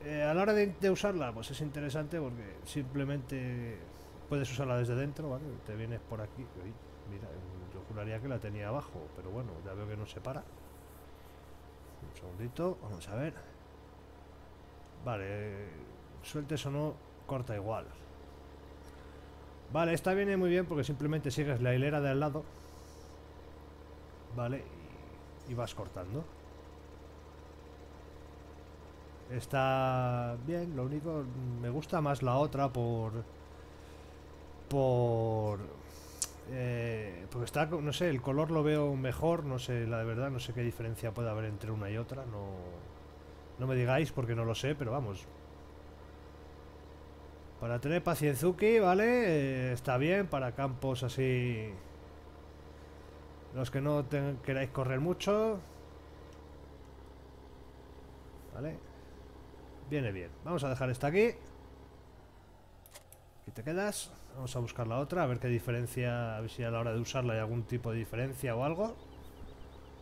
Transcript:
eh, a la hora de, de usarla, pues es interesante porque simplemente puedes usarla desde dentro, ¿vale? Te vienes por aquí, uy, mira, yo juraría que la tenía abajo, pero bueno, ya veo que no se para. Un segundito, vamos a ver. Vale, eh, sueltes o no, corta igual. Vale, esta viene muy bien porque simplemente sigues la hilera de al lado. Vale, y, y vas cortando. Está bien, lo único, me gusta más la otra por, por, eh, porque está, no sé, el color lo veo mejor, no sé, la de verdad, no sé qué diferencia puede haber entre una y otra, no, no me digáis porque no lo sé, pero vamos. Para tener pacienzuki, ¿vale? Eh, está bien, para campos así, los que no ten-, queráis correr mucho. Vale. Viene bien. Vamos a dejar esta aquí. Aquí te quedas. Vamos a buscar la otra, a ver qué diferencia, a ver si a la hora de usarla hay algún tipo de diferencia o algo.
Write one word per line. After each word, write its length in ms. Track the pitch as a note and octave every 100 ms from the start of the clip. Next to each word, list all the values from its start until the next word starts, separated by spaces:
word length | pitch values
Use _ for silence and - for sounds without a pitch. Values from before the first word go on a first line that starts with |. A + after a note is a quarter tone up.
eh, 200 | D3 D3+
a 100 | D3
la 80 | E3+
hora 120 | G3+
de, 140 | G#3 G3+
de 220 | D#3+ G3
usarla, 420 | F#3 G3+ F3+ B2+
pues 200 | A2+ A#2
es 100 | C3+
interesante 580 | D3+ D3 D3 D3 D3 E3
porque 360 | C3+ A#2+ G2 F#2
simplemente 1120 | - D3 B2+ C#3 C#3 C#3+ B2 C3+ B2+ A#2+ A#2 G#2 - - - - -
puedes 240 | C#3+ C3
usarla 260 | B2+ C3+ B2
desde 180 | A#2+ B2
dentro, 340 | C#3+ C#3 D3+
¿vale? 160 | C3 D3+ A2 -
Te 100 | G#2+
vienes 240 | A2+ A2+
por 200 | - A2
aquí, 200 | G#2+ -
uy, 320 | B2+ - F#2 A2+ - - G2+
mira, 160 | G2+ G#2 E2 F#2 F#2 F#2
yo 100 | F#2+ -
juraría 320 | G#2+ G#2 A2
que 80 | C3+
la 120 | A#2
tenía 300 | G#2 G#2 G#2
abajo, 380 | C#3 - F2+ D2 -
pero 140 | F#2
bueno, 220 | A2 A#2+ D#2+
ya 100 | F#2+
veo 140 | F#2+ G#2
que 80 | G#2+
no 120 | G#2
se 140 | -
para. 200 | B2 C#3
Un 1800 | - - - - - - - - - - - - - - - - - -
segundito, 600 | F2+ F2+ A#2+ B2+ F3+ F3+
vamos 260 | G#2 F#2 F#2
a 80 | G#2+
ver. 200 | D#3 - - - - - - - - - - - - - - - - - B2
Vale, 200 | G#2+ G2
eh, 420 | G#2 G#2+ G2 G2+ D#2 - - - -
sueltes 420 | - D3+ C#3 C3 C#3
o 60 |
no, 240 | C#3+ D3+ - - - -
corta 280 | C3+ A#2+ G#2+
igual. 300 | G2+ G#2+ D#2+ - - - - - - - - - - - - - - - - - -
Vale, 220 | D3 E3+
esta 220 | E3 F#3 F#3+
viene 200 | G3+ G3
muy 140 | F3+
bien 160 | F3+ F3
porque 180 | D#3
simplemente 460 | C3 C3+ D3 D#3 D3
sigues 320 | C#3 D3 A#2+
la 140 | B2 B2+
hilera 260 | C#3 D3
de 80 | C#3+
al 100 | C3+
lado. 240 | D3+ C#3+ - - - - - - - - - - - - - - - - - - - A#2
Vale, 280 | A#2+ C3+ - - - - - - - - -
y, 40 |
y 40 | A#2+
vas 200 | A#2 -
cortando. 500 | F#2+ G2 F2+ C3 E3 - - - - - - - - - - - - - - - - - - - - - - - - - - - - - -
Está 1080 | B2 - C#3 C3 C3 C3 B2+ B2+ B2 A#2+ A#2+ C3
bien, 300 | F3 F3 C#3
lo 80 |
único, 400 | B2+ D3+ D#3+ D#3 C3 B2+ B2+ A#2+
me 120 | A#2+
gusta 280 | C#3 D3+ F3
más 220 | D3 C3+
la 160 | C3 B2+
otra 340 | D3 C3+ C#3
por, 400 | B2 A#2 A#2 A2 A#2 A2+ - - - - - - - - - - - - - -
por, 880 | C#3 C3 B2 A#2+ A2+ A2+ A2 G#2+ G2+ G2+ C#2+ C#2+ - - - - - -
eh, 760 | B2+ B2 A#2+ A#2 A2 G#2 F2 F#2+
porque 140 | B2 A#2
está, 200 | C#3+ D#3
no 260 | E3 D3
sé, 200 | - F3
el 100 | C3
color 300 | C#3 C#3 D#3+
lo 100 | E3
veo 340 | D3+ D3+ D3 C3+
mejor, 480 | C3 A#2+ D#3+ E3+
no 140 | D3 B2+
sé, 300 | B2+ A#2+ A2+
la 100 | A#2
de 80 | A2+
verdad, 240 | A2+ C#3
no 100 | B2+
sé 140 | A#2+
qué 80 | A#2+
diferencia 500 | A#2+ - A2+ A2+ A#2
puede 200 | G#2 A#2
haber 140 | G#2+ A2
entre 260 | G#2 A2
una 180 | G#2+ G2+
y 80 | A2
otra, 260 | A#2 C3+ B2+
no, 240 | G#2 G2 F#2+ F2+ F2 - - - - - - - -
no 80 | B2+
me 80 |
digáis 380 | B2+ B2 C3+ D#3+
porque 240 | - A#2 A#2
no 100 | A2+
lo 80 |
sé, 220 | A2 C3+ D3
pero 160 | A#2+
vamos. 340 | C3+ A2 F#2 - - - - - - - - - - - - - - - - - - - - - - - -
Para 220 | A#2 A#2+
tener 220 | C#3+ E3+
pacienzuki, 760 | F3 C#3 D3 C3 E3 F3 G#3 A3+
¿vale? 280 | F#3 F#3 A3+ B3 G#3+ D#3 C3+ C3 B2+
Eh, 40 |
está 240 | B2 - B2+
bien, 300 | D3+ G3 F#3+
para 240 | C#3 B2
campos 500 | A2+ C#3 B2 C3+ B2+
así, 720 | B2+ C3 C3 B2+ B2 A2+ A2 F#2 - - - - - - - - - - - - - - - - - B2+
los 160 | B2
que 100 | C3+
no 240 | C#3+ D3 C3+
ten-, 320 | C#3+ C#3 C3+
queráis 260 | - C3+ C3
correr 300 | C#3 B2+ C3
mucho. 600 | D#3+ F3+ G3 G#3 A3 G3+ D3+ - - - - - - - - - - - - - - - - - - - - - - - - - - - -
Vale. 400 | - D#3 D#3 - - - - - - - - - - -
Viene 240 | D3 A#2+
bien. 200 | F#2+ E2+ -
Vamos 200 | D#3 E3+
a 60 | C#3
dejar 200 | B2+ C3
esta 160 | B2+ C#3+
aquí. 220 | F#3 A#3 - - - - - - - - - - - - - - - - - - - - -
Aquí 80 | -
te 100 | G#2+
quedas. 480 | C3+ F3 G#3 - - - -
Vamos 220 | C3 B2+ B2+
a 40 |
buscar 280 | A#2 - A2+
la 100 | A#2+
otra, 240 | C#3 F3+
a 60 | C#3+
ver 120 | A#2+
qué 80 | B2
diferencia, 920 | A#2 B2+ A#2+ A#2+ B2+ B2 A#2+ A#2 A2
a 40 |
ver 80 | A2
si 140 | -
a 80 | A#2
la 80 | A#2
hora 120 | A#2
de 80 | A2+
usarla 340 | A2 C3+ B2
hay 60 | A2
algún 260 | A2 A#2 A2
tipo 260 | B2 A#2+
de 80 | A2+
diferencia 560 | A2 A2+ C3 B2 C3+ A2+
o 80 |
algo. 320 | C#3+ E3 A3 - - - - - - - - - - -